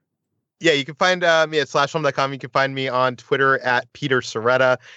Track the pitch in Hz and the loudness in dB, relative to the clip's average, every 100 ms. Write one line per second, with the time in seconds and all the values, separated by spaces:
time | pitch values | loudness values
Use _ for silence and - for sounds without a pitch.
0 | _ _ _ _ _ - 160 147 135 151 | _ _ _ _ _ -4 0 0 -2 -2
1 | 185 180 170 165 156 156 139 156 143 165 | 0 2 2 2 2 0 -2 0 -2 0
2 | 147 131 139 139 127 143 135 135 131 127 | -2 -2 -2 -4 -4 -2 -2 -2 -4 0
3 | 127 123 - 135 135 131 127 123 120 - | 0 -2 -4 0 2 0 0 -2 -4 -8
4 | 143 131 113 117 113 127 127 127 - | -2 -2 -2 -4 0 2 2 0 -4